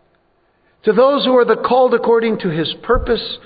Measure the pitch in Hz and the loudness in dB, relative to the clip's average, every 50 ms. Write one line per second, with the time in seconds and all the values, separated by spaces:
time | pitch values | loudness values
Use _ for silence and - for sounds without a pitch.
0 | _ _ _ _ _ _ _ _ _ _ _ _ _ _ _ _ _ 214 208 202 | _ _ _ _ _ _ _ _ _ _ _ _ _ _ _ _ _ 0 2 4
1 | 247 269 285 269 - 254 254 247 240 - 220 - - - 240 254 254 254 240 233 | 4 2 2 0 0 2 2 2 2 2 0 -2 0 -2 0 2 2 2 2 0
2 | 240 - 233 226 220 233 214 - - 190 156 160 160 - - - - - 233 254 | 0 0 0 0 0 -2 -4 -4 -4 -6 -4 -4 -4 -6 -8 -12 -4 -2 -2 -2
3 | - - 233 208 - - - - - | 0 -2 -4 -4 -4 -10 -14 -16 -18